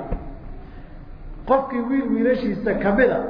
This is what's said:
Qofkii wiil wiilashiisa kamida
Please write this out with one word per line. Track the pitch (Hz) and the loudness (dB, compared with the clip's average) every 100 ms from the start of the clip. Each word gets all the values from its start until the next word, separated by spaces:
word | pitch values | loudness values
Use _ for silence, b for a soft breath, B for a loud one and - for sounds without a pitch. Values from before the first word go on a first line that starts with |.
| 135 - - - - - B B B B - - - - | -4 -4 -6 -12 -12 -12 B B B B -14 -14 -14 -10
Qofkii | - 269 269 247 | 2 2 2 -2
wiil | 233 269 240 | 0 0 2
wiilashiisa | 220 233 254 208 190 214 | 2 4 4 0 -2 0
kamida | 185 196 208 254 - | 0 2 6 6 4